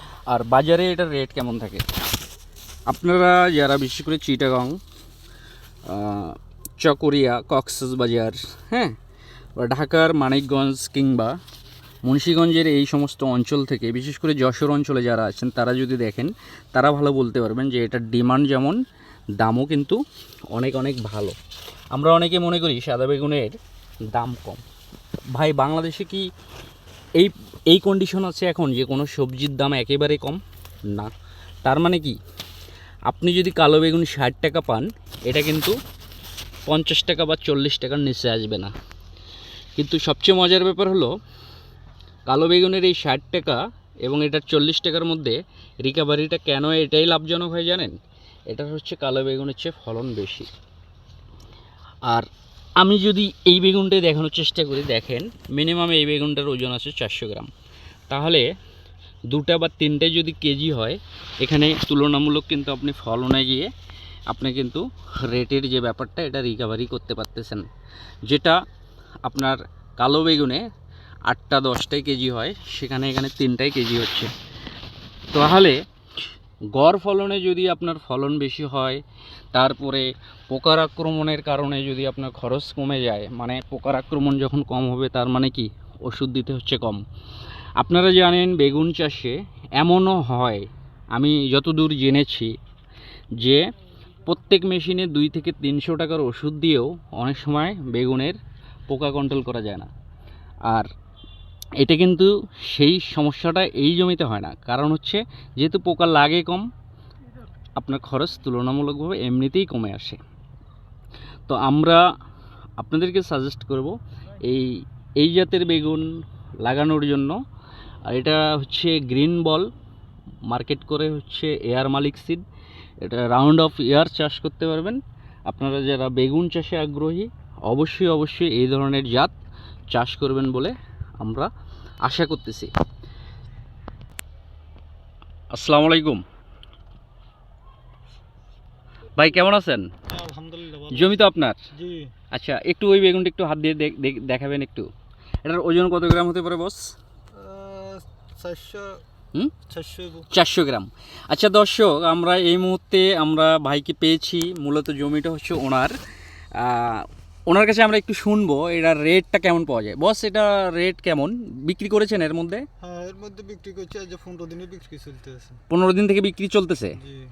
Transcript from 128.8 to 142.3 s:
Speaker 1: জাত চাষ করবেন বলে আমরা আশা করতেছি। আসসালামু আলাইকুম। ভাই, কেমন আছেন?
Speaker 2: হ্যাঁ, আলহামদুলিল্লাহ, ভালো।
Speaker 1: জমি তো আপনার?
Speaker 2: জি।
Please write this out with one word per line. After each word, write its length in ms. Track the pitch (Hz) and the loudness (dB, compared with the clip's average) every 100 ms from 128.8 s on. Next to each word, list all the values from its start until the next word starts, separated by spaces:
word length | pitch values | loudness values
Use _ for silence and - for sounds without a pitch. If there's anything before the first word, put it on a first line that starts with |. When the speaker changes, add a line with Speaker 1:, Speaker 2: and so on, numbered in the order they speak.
| 139 139 135 | 0 0 0
Speaker 1:
জাত 200 | 120 170 - - - - - - | 2 2 -2 -20 -20 -18 -18 -4
চাষ 260 | 120 120 - | -2 -2 -2
করবেন 360 | - 135 135 | -2 0 -2
বলে 220 | 127 156 247 - - - - | -2 -4 -6 -14 -14 -14 -10
আমরা 320 | 110 113 170 - - - - - | -8 -4 -6 -8 -18 -18 -18 -6
আশা 280 | 131 - 165 | -4 -2 -2
করতেছি। 440 | 151 - 110 - - - - - - - - - - - - - - - - - - - - - - - - - - - - - | -4 -8 -12 -6 -4 -4 -8 -18 -18 -18 -18 -18 -18 -20 -18 -18 -18 -20 -18 -18 -20 -20 -20 -20 -20 -20 -20 -20 -20 -20 -20 -16
আসসালামু 380 | - - 147 156 | -8 4 6 6
আলাইকুম। 360 | 165 151 110 90 - - - - - - - - - - _ - - - - - - - - - - - - - - - - - - | 4 2 -2 -6 -18 -20 -20 -20 -20 -20 -20 -20 -20 -20 _ -20 -20 -20 -20 -20 -20 -20 -20 -20 -20 -20 -20 -20 -20 -20 -20 -8 2
ভাই, 140 | 156 | 6
কেমন 240 | 180 185 | 6 6
আছেন? 340 | 202 175 123 90 | 4 2 -2 -2
Speaker 2:
হ্যাঁ, 300 | - - - | -10 -8 -8
আলহামদুলিল্লাহ, 640 | - - - - - 151 | -8 -14 -16 -16 -16 -16
ভালো। 160 | 147 127 | -8 2
Speaker 1:
জমি 200 | 185 202 | 4 6
তো 100 | 202 | 4
আপনার? 280 | 175 135 104 - 143 | 6 0 0 -10 -14
Speaker 2:
জি। 280 | 175 170 139 - - | -12 -12 -14 -18 -10